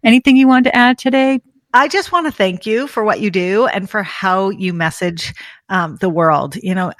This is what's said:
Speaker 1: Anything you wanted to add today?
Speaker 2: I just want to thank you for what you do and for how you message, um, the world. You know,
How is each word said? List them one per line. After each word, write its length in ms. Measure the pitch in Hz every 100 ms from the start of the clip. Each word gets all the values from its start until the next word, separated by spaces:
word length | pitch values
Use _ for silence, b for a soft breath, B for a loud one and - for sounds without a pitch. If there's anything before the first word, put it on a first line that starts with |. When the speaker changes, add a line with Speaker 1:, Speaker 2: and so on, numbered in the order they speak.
Speaker 1:
Anything 360 | 233 254 277 262
you 100 | 262
wanted 220 | 254 247
to 60 | 247
add 200 | 247 247
today? 460 | 262 262 269 262 _ _ _ 247
Speaker 2:
I 120 | 285
just 240 | 370 -
want 140 | 349 311
to 40 |
thank 360 | - 190 180 220
you 200 | 220 277
for 160 | -
what 160 | 214 196
you 140 | 208
do 340 | 180 180 202 247
and 240 | 196 190
for 140 | 214
how 460 | 185 - 190 185 196
you 220 | 202 185
message, 640 | 170 160 - 180 165 - B B B _
um, 280 | 190 165 -
the 120 | 190
world. 460 | 165 160 147 143
You 180 | 185 185
know, 200 | 185 180